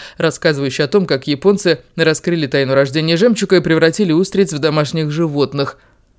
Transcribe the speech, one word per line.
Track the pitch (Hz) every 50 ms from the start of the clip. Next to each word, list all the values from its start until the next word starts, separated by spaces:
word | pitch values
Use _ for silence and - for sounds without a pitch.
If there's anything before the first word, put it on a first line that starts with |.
| - - - -
рассказывающей | 170 160 - - - 165 147 139 139 131 131 - 147
о | -
том, | - 202 180
как | - 143 131 -
японцы | 151 143 131 - 196 202 196 - 175 151 - - _ _
раскрыли | 165 165 160 151 - - 175 170 165 147
тайну | 127 - 139 135 131 135
рождения | 139 139 127 131 160 156 160 170
жемчуга | 165 226 247 220 - 202 - 190
и | 175
превратили | - 165 160 160 165 165 160 - 208 170
устриц | 151 170 190 - - 190 196 160
в | 156 139
домашних | 143 156 151 156 151 123 170 160 156 147
животных. | 147 160 170 156 143 143 135 - 139 143 139 - - - _ _ _ _ _ _ _